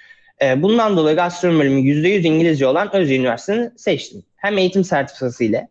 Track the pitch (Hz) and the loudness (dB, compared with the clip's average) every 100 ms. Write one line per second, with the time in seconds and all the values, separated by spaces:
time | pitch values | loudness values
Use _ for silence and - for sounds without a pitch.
0 | - - _ - 139 131 190 233 214 185 | -20 -20 _ -4 -2 0 2 2 2 2
1 | 156 156 175 - 180 160 139 135 135 147 | 2 2 -2 -2 0 2 2 2 2 2
2 | 170 202 165 156 165 147 135 156 202 196 | 2 2 2 2 2 2 0 0 0 0
3 | 151 131 127 117 - 220 233 - 208 156 | 0 0 -2 -4 -4 -4 -4 -6 -4 -4
4 | - - - _ 202 202 185 196 175 151 | -6 -20 -20 _ -4 0 0 0 0 -2
5 | 135 - 127 - 113 - - | -4 -6 -6 -2 -2 -2 -4